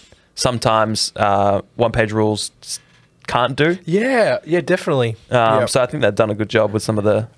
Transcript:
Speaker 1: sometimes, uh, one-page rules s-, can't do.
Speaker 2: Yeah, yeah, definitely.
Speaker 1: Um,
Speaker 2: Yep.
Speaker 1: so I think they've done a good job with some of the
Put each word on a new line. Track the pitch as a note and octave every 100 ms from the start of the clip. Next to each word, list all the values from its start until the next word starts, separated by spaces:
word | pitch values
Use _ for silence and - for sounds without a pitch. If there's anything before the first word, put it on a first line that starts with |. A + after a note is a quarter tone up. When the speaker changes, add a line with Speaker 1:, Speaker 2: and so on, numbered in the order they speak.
| - _ _ -
Speaker 1:
sometimes, | C3 A#2 B2+ A2 A2 A2 - -
uh, | G#2 G2+ G2+ G2 - -
one-page | A#2 B2 A2
rules | G#2+ G#2+ G#2+ - _
s-, | - - _ _ _ _ -
can't | B2 B2 C3+
do. | D#3 F#3 -
Speaker 2:
Yeah, | F#3+ B3 B3+ F3+ B2 -
yeah, | F3
definitely. | D3+ F3+ - C#3 A#2 A2 -
Speaker 1:
Um, | B2 A2+ A2
Speaker 2:
Yep. | G#2
Speaker 1:
so | C3+
I | B2
think | -
they've | G#2+ G2+
done | A2
a | G#2
good | G#2
job | A2+ G#2
with | G#2+
some | - G#2+
of | G#2
the | G#2 A2+